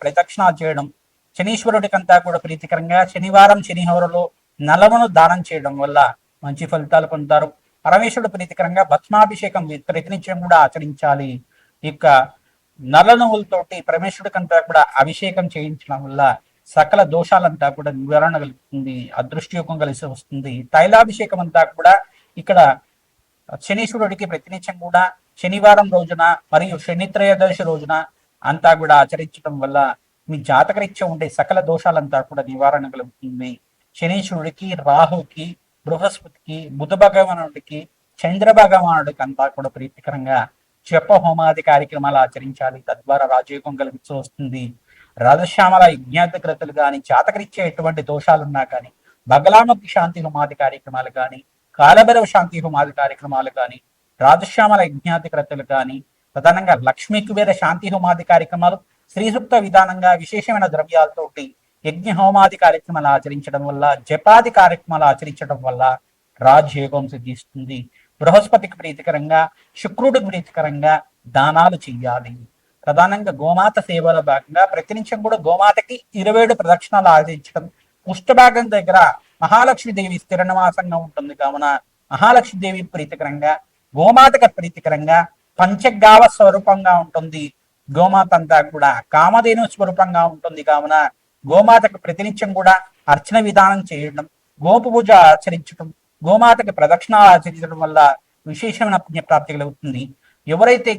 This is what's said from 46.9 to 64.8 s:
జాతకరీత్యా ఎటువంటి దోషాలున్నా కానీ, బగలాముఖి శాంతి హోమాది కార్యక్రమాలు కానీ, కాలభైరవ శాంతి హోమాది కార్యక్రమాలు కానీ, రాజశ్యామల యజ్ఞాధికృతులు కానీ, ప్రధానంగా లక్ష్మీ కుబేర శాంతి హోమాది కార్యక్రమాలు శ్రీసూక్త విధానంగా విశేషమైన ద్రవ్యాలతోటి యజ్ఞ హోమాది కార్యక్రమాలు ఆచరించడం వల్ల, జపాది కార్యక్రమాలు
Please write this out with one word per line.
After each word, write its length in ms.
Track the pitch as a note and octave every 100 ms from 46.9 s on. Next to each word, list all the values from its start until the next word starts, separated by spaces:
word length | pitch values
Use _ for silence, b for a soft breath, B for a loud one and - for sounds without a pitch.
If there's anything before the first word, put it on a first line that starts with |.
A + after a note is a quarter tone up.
| C#3
జాతకరీత్యా 640 | - C3 - G3+ - - F3
ఎటువంటి 360 | D#3+ D#3+ D#3
దోషాలున్నా 640 | C#3 D3 F3 D#3 D3 C#3
కానీ, 280 | C3 B2+ A#2+ _ _ _ B2
బగలాముఖి 600 | C3+ E3+ A3 A#3 A#3 -
శాంతి 320 | F#3+ E3+ E3+
హోమాది 340 | D#3+ D3 D3 C#3+
కార్యక్రమాలు 540 | C3+ C#3 C#3 C3 C3
కానీ, 340 | C3 B2+ C3 _ _ _ -
కాలభైరవ 460 | D3 G3+ A3 A#3 G3+
శాంతి 340 | G3 E3+ E3+
హోమాది 320 | D#3+ D3 D3
కార్యక్రమాలు 580 | C#3+ C#3 C3+ C#3+ C3+ C3
కానీ, 320 | - B2 B2+ _ _ _ _
రాజశ్యామల 600 | C3 E3 F#3+ - G#3+ G#3
యజ్ఞాధికృతులు 840 | E3+ C#3 F3 E3 E3 D3 C#3+ C#3
కానీ, 400 | C3 C3+ B2+ C3+ - _ _ C#3
ప్రధానంగా 380 | D#3+ F#3 F#3
లక్ష్మీ 480 | B2+ B2 - - G#3+
కుబేర 300 | G#3 G#3 G#3
శాంతి 380 | F#3 D#3+ F3 G3
హోమాది 340 | F#3+ F3+ E3+
కార్యక్రమాలు 540 | E3+ E3+ D#3 F3 F3 F#3+ _ _ _
శ్రీసూక్త 420 | F#3+ A3 A#3+ G#3+ A#3
విధానంగా 560 | G3 F#3+ F#3 F#3 F3+
విశేషమైన 520 | E3+ D#3+ G#3+ - G#3+ F#3
ద్రవ్యాలతోటి 800 | D3+ D#3 E3 D3+ - D3+ D3+ C3+ _ _ _ D#3
యజ్ఞ 260 | E3 G3+
హోమాది 460 | F3+ G3 G3 F#3+ F#3+
కార్యక్రమాలు 500 | E3+ D#3+ - E3 C#3+
ఆచరించడం 580 | C#3 C#3+ C#3+ C#3 C#3 C#3+
వల్ల, 320 | C#3 D3 C3+ -
జపాది 400 | D3+ G#3 A3+ A#3
కార్యక్రమాలు 540 | G#3+ F3+ E3+